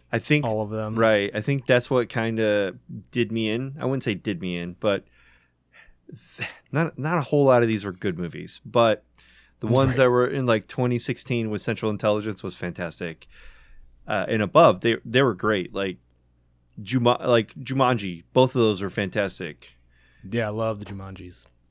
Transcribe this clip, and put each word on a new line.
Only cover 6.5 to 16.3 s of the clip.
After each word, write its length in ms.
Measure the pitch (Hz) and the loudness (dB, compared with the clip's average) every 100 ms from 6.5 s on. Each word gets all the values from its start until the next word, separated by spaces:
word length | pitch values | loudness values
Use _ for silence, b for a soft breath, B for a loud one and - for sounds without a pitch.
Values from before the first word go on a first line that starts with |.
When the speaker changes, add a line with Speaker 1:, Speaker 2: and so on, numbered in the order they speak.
| B _ | B _
Speaker 1:
not, 260 | 139 170 - | -4 -2 -4
not 200 | 147 170 | -4 -2
a 40 | |
whole 220 | 127 147 | 2 4
lot 180 | 139 123 | 6 6
of 60 | 117 | 4
these 160 | 110 | 0
were 80 | 98 | -4
good 260 | 90 104 82 | -6 -6 -4
movies. 420 | 85 76 87 - | -8 -10 -12 -14
But 400 | - 117 113 104 _ b b b b _ | -2 2 4 2 _ b b b b _
the 80 | 110 | 0
ones 220 | 127 135 | 2 4
Speaker 2:
Right. 60 | 127 | 4
Speaker 1:
that 120 | 127 | 4
were 160 | 123 123 | 4 2
in, 180 | 139 | 0
like, 220 | 127 110 - | 0 0 -2
twenty 320 | - 123 120 | -4 -2 -2
sixteen 520 | - 127 - 120 110 | -4 -6 -4 -4 -2
with 120 | 104 | -4
Central 260 | - 107 110 | -4 -4 -2
Intelligence 520 | 104 110 107 107 95 | 0 0 0 -4 -8
was 140 | 98 - | -10 -8
fantastic, 720 | 90 85 85 - 85 80 - b b b b b - _ - | -8 -8 -8 -8 -10 -10 -20 b b b b b -20 _ -4
uh, 160 | 104 - | -4 -2
and 140 | 110 | -2
above, 380 | 98 156 156 92 | 4 6 6 6
they, 160 | 117 113 | 0 -2
they 180 | 117 123 | 0 2
were 120 | 135 | 2
great. 380 | 90 107 104 87 | 0 -2 -2 -4
Like, 260 | 98 98 - _ _ _ | -6 -6 -8 _ _ _